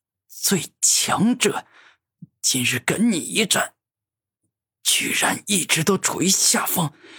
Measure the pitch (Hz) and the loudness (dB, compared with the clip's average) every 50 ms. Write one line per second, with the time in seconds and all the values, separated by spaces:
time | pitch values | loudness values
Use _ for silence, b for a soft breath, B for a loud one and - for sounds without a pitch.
0 | _ _ _ _ _ _ - - - - 196 165 - - _ - - - - - | _ _ _ _ _ _ -14 -4 -2 0 0 0 -2 -4 _ -2 0 2 2 2
1 | - - - 156 180 233 247 247 - 208 - - - b b b b b b b | 0 0 0 2 2 2 2 2 0 0 0 -2 -8 b b b b b b b
2 | b _ _ - - - _ _ - - - 131 123 127 127 123 - - 170 - | b _ _ -20 -20 -20 _ _ -4 -2 0 0 0 0 -2 -2 -2 -2 0 2
3 | 220 240 202 160 - - - 185 220 - - - - - _ _ _ _ _ _ | 2 2 2 0 -2 -4 -2 -2 0 0 0 0 -2 -4 _ _ _ _ _ _
4 | _ _ _ _ _ _ _ _ _ _ _ _ _ _ _ _ - - - - | _ _ _ _ _ _ _ _ _ _ _ _ _ _ _ _ -2 -2 0 0
5 | - - - - - - - - - - 208 180 147 - - 156 156 - 196 - | 0 -2 -2 -2 0 -2 -2 -2 -2 -2 -2 -2 0 0 0 0 2 2 0 0
6 | - - - - 151 190 185 - - - - - - - - 190 165 143 B B | 0 -4 -2 0 0 2 2 2 2 2 2 0 0 -2 -2 -2 -2 -2 B B
7 | B B B | B B B